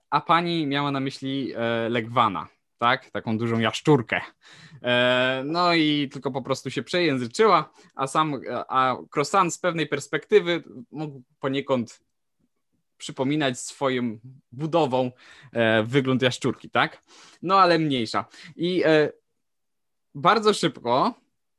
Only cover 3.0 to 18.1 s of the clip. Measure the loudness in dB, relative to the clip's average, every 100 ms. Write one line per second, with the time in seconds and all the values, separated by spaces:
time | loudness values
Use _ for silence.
3 | -4 -8 -4 -2 -2 0 0 0 2 2
4 | 2 -4 -6 _ -20 -20 -20 -8 0 2
5 | 4 2 0 -2 -4 -2 2 2 2 0
6 | -4 -6 -8 -8 -6 -6 -6 -8 -4 -2
7 | 0 -2 -4 2 4 4 2 _ _ -8
8 | -4 -2 -2 -4 -6 -8 -2 0 0 -2
9 | -6 -4 0 2 0 -2 -4 -2 -4 -6
10 | -4 -8 2 2 4 -2 -6 -18 -16 -12
11 | -12 -12 -20 _ -4 -4 0 -2 -2 -10
12 | _ _ _ _ _ _ _ _ _ _
13 | -14 -6 -4 0 -2 -4 -12 -4 -2 -2
14 | -4 -8 -16 -20 _ -10 -2 0 2 0
15 | -2 -6 -20 -20 -8 0 4 4 2 0
16 | 2 2 0 0 -4 -4 -2 0 0 -2
17 | _ -20 -20 -10 0 4 6 4 2 0
18 | -2